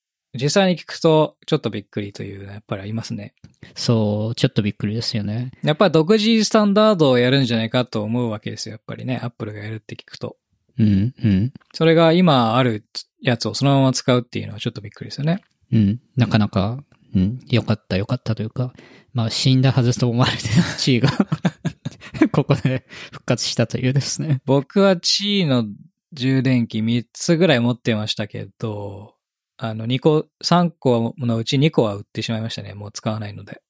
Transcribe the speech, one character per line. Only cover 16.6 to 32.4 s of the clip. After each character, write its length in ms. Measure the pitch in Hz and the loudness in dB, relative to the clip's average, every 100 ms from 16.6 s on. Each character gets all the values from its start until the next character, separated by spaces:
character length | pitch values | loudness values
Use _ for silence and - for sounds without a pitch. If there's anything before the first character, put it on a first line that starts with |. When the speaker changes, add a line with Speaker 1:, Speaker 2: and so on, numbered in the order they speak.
| 98 127 - _ _ 98 | -2 -4 -12 _ _ 0
Speaker 2:
う 40 | |
ん、 200 | 95 127 - | 0 -2 -2
よ 160 | 120 | 0
か 100 | - | 0
っ 140 | 107 - | -2 -2
た、 100 | 92 | -4
よ 80 | 101 | -2
か 100 | - | -4
っ 60 | |
た 120 | - 135 | -4 -4
と 80 | |
い 20 | 107 | -6
う 40 | |
か、 240 | - 127 - - - _ | -6 -6 -8 -20 -20 _
ま 120 | 120 110 | -4 -4
あ、 40 | |
死 240 | - 131 131 | 0 2 4
ん 60 | |
だ 100 | 131 | 4
は 120 | 131 | 2
ず 140 | 120 123 | 2 2
と 80 | 123 | 0
思 120 | 117 | 2
わ 80 | 123 | 0
れ 100 | 117 | 0
て 60 | |
た 340 | - 120 - - | 0 2 0 0
地 200 | - 123 | 0 2
位 20 | |
が、 100 | 135 - 202 - 165 - 160 | 2 0 -2 -2 -4 -4 -8
<laughs> 600 | - - - - - 240 | -8 -12 -16 -12 -2 0
こ 120 | - | 2
こ 120 | - 143 | 0 0
で 300 | 135 127 - - - | 0 -4 -6 -18 -18
復 140 | - - | -10 -4
活 200 | 123 - | -2 -2
し 100 | - | -2
た 100 | 117 | -2
と 100 | - | 0
い 120 | 127 | 0
う 40 | |
で 80 | 139 | 0
す 200 | - - | -2 -4
ね。 200 | 151 131 - | -2 -2 0
Speaker 1:
僕 360 | 139 131 202 | 0 0 2
は 160 | 196 180 | 2 2
地 440 | - - 202 202 | 0 -2 0 0
位 40 | 160 | 2
の 200 | 127 107 101 - _ _ | 0 -2 -8 -18 _ _
充 300 | 160 127 135 | -4 0 2
電 240 | 127 127 113 | 2 2 0
器 140 | 110 | -2
三 240 | 110 120 - | 0 -2 -4
つ 260 | - - 165 | -6 0 2
ぐ 100 | 180 | 4
ら 80 | 127 | 4
い 40 | |
持 120 | 120 | 2
っ 80 | 117 | 0
て 160 | - 107 | -2 -2
ま 120 | 107 | -2
し 80 | - | -6
た 120 | 104 | -8
け 200 | 110 101 - | -10 -14 -10
ど、 560 | 113 104 101 98 104 _ _ _ _ - | -8 -8 -10 -12 -18 _ _ _ _ -10
あ 160 | 113 | -8
の、 140 | 110 113 | -6 -4
二 120 | 131 | 0
個、 280 | 165 151 - _ | 2 0 -2 _
三 280 | - 175 175 | 0 2 2
個 460 | - 135 117 117 - | 0 0 2 0 -4
の 200 | 120 113 | -2 -2
う 60 | |
ち 140 | 113 139 | -2 0
二 140 | 156 | 2
個 120 | - | 2
は 120 | 113 101 | 0 -2
売 60 | |
っ 20 | |
て 180 | - - | -10 -10
し 100 | 113 | -6
ま 60 | |
い 40 | 113 | -6